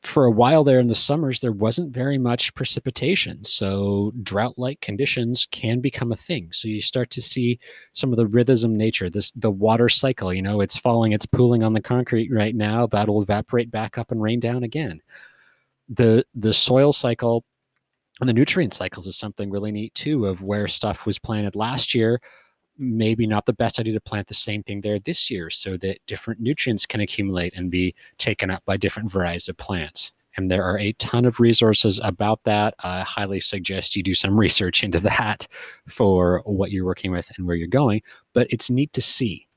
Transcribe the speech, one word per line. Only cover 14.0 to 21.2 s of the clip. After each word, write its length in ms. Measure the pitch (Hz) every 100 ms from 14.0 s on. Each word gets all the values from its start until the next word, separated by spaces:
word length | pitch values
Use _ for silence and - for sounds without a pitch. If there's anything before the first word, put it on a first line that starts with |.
| 113
and 100 | 117
rain 180 | 107 120
down 220 | 117 123
again. 400 | 120 147 143 80 _ - - _ _ _ _ _ _
The, 360 | 113 117 113 -
the 200 | 123 107
soil 380 | 104 - 139 143
cycle 520 | 147 127 117 120 117 - _ _ _ _ _ _ _
and 80 | 127
the 60 |
nutrient 400 | 117 147 190 135
cycles 320 | - - - 92
is 100 | 92
something 340 | 107 - 101
really 220 | 101 107
neat 220 | 104 110
too, 320 | - 147 147 104
of 160 | 90
where 260 | 95 104 101
stuff 380 | - 110 98 -
was 120 |
planted 380 | 98